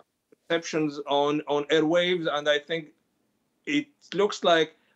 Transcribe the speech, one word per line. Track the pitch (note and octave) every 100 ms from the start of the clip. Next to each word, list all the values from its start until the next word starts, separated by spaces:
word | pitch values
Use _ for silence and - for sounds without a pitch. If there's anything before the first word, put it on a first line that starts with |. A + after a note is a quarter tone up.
| - _ _ _ -
perceptions | E3+ E3 E3 D3+ C#3+ C#3+
on, | C#3+ C#3+ D3+ D3
on | D3
airwaves. | C#3+ D#3 D#3 F3 F3 F3+ D#3+
And | C#3+ D3
I | D3
think | D3 E3 D3+ _ _ _ _ _ _ _ -
it | D3 D3 _ -
looks | E3+ G3+ -
like | F#3+ E3 D#3 - _